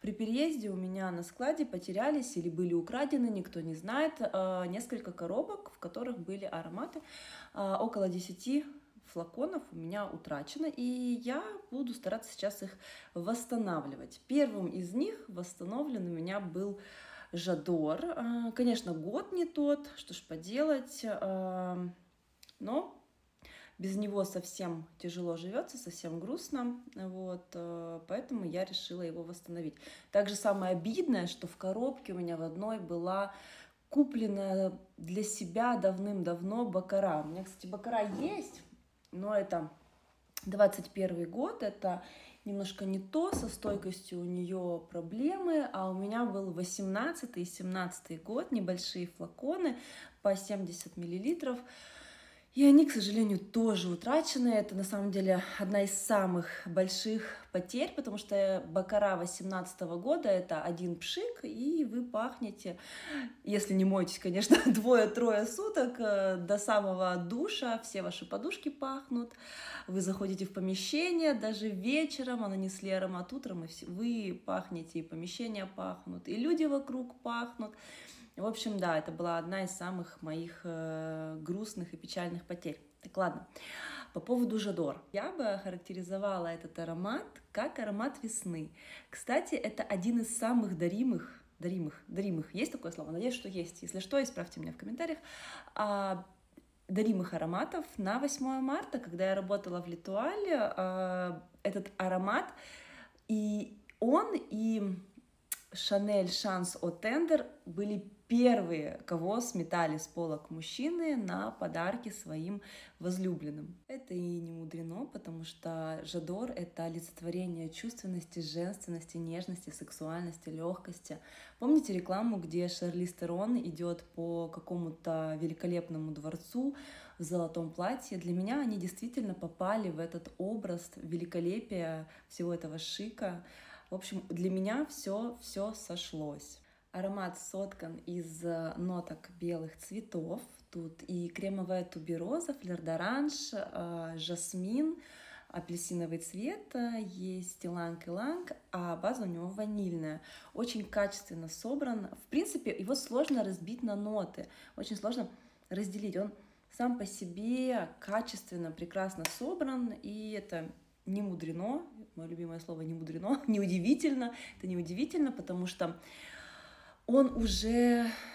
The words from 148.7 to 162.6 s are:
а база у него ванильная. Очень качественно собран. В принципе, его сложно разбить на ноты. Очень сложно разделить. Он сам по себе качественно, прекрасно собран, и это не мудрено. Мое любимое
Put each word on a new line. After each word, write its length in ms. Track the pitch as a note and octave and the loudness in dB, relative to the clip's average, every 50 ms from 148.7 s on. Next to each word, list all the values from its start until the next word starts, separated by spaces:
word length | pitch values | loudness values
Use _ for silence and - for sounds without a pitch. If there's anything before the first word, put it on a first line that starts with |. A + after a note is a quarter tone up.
а 240 | - F3+ F3 F3 E3 | -4 -4 -2 -2 -2
база 300 | F3 - G#3 B3+ B3+ G#3+ | 0 0 0 0 0 -2
у 20 | |
него 220 | F#3 E3+ E3 F3 F3+ | -4 -2 -4 -4 -6
ванильная. 760 | G3 G#3 G#3+ G#3+ G#3 G#3 G3 F3+ E3+ E3 D#3+ D#3 D3+ - - - - - - - - | -4 -4 -4 -2 0 0 0 0 0 -2 -2 -2 -4 -6 -10 -14 -18 -18 -18 -12 -4
Очень 320 | G3+ A#3+ A#3+ - G#3+ G3 | -4 -4 -2 -2 -4 -4
качественно 640 | - - G#3+ G3+ G3 - - - - F3 E3 E3 D#3+ | 0 2 2 2 2 0 -4 -10 -10 -8 -8 -8 -8
собран. 640 | - - - A3+ C#4 C#4+ D4 B3 A#3 G#3+ F#3+ - - - - | -8 -6 -4 -2 0 0 0 0 0 -2 -2 -6 -10 -14 -12
В 80 | - | 0
принципе, 400 | - D4 G4+ - - - - G#3+ | 2 2 2 2 -2 -2 -2 -2
его 240 | - - F#3+ G#3 C#4 | -2 -2 0 0 0
сложно 480 | C#4 - - A#3 B3+ D#4 D#4 C#4 A#3+ G3+ | 0 0 0 2 2 4 4 4 2 2
разбить 400 | G3 F#3 F3 E3 F#3 A#3+ A#3+ B3+ | 0 -2 -4 -6 -8 -6 -4 -2
на 140 | A3 G3+ | -2 -2
ноты. 500 | G3+ G#3 G#3 G#3+ G#3 F3+ - - - - - - - - - - | 0 -2 0 0 0 -2 -2 -6 -10 -12 -12 -14 -20 -20 -18 -10
Очень 200 | - - - G#3+ | -10 -6 -6 -6
сложно 320 | - - A3 A#3+ B3+ G3+ - - - - - _ _ _ - | -2 -2 -2 0 0 -4 -4 -6 -16 -20 -20 _ _ _ -8
разделить. 460 | F#3 F#3+ G#3+ F#3+ F#3 G#3 G#3 G3+ E3+ | -4 -4 -4 -2 -4 -4 -4 -2 0
Он 160 | F3+ G#3 G#3 - - - - - _ _ _ - - | 0 -2 -2 -4 -10 -20 -20 -20 _ _ _ -4 0
сам 180 | A#3+ B3 A#3+ | 2 2 2
по 100 | A#3+ G3+ | 0 -2
себе 800 | - - - G3 E3+ E3+ F#3+ G#3+ A#3 B3 B3+ B3+ B3+ B3 G#3+ E3+ D#3+ - - | -6 -6 -8 -8 -8 -6 -4 0 0 2 2 2 2 2 2 0 -2 -6 -12
качественно, 720 | - - G3+ A3+ A3+ A#3 - F#3+ - - F3+ F3 E3+ D#3+ | -6 0 0 0 0 0 -8 -10 -10 -8 -6 -4 -4 -4
прекрасно 540 | D#3+ - E3+ E3+ - F#3+ F#3+ F#3+ F#3+ E3+ E3 - - | -4 -6 -8 -4 -2 -2 -2 -2 -2 -2 -4 -4 -2
собран, 580 | - A#3+ D4+ F#4+ F4+ D4+ C4+ C4 B3+ A#3+ A3+ G#3 - - | -2 -2 -2 0 0 0 0 0 0 0 -2 -2 -4 -8
и 260 | G3+ G#3 G#3+ G#3+ G#3+ | -8 -6 -6 -6 -4
это 400 | G#3+ G3+ G3+ - - E3 D#3+ E3 - - - _ _ _ - | -6 -6 -6 -4 -6 -6 -6 -6 -10 -16 -20 _ _ _ -6
не 160 | F#3+ F#3+ G#3 G3+ | -4 -2 0 0
мудрено. 600 | G3 F3+ D#3+ E3 D#3+ D#3+ E3+ F#3+ A3+ C4+ D#4+ E4+ - - A3 G#3+ - - | -2 -2 -4 -4 -4 -4 -2 -2 0 0 -2 -4 -6 -16 -18 -20 -16 -12
Мое 160 | E3 E3 E3 | -12 -10 -8
любимое 300 | E3+ E3 E3+ E3 E3 E3 | -8 -6 -6 -6 -8 -8